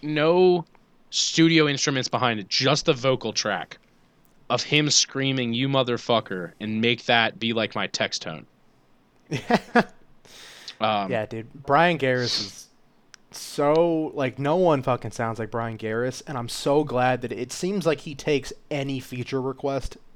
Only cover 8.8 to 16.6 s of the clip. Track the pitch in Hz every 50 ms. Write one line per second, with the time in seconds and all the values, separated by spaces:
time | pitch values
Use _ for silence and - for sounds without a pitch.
8.8 | _ _ _ _ _ _ _ _ _ - 156 127 - - 233 - - - - -
9.8 | - - - - - - - - - - - - - - - - - - - -
10.8 | 110 110 107 101 98 95 120 110 107 - 113 113 110 - - 156 - - 139 156
11.8 | 170 175 165 147 135 131 127 123 123 113 - - 104 95 - - - - _ _
12.8 | _ _ _ _ _ _ - - _ _ - - - - - 151 143 147 156 165
13.8 | 170 170 165 156 156 - - 143 135 127 - 135 139 143 165 185 185 165 147 135
14.8 | - 135 123 - - 110 - - 117 113 113 113 113 104 - 117 117 113 110 107
15.8 | 110 107 110 117 123 131 123 - - - 143 120 123 123 - -